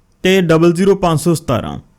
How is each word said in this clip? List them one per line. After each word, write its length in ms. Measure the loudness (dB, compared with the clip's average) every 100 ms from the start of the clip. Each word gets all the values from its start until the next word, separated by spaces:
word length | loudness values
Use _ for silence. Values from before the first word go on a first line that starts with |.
| _ _
ਤੇ 160 | 0 0
ਡਬਲ 320 | 2 2 2
ਜ਼ੀਰੋ 220 | 2 0 0
ਪੰਜ 240 | 0 -2
ਸੌ 140 | -2
ਸਤਾਰਾਂ। 440 | -2 -2 -6 -6 -12 -16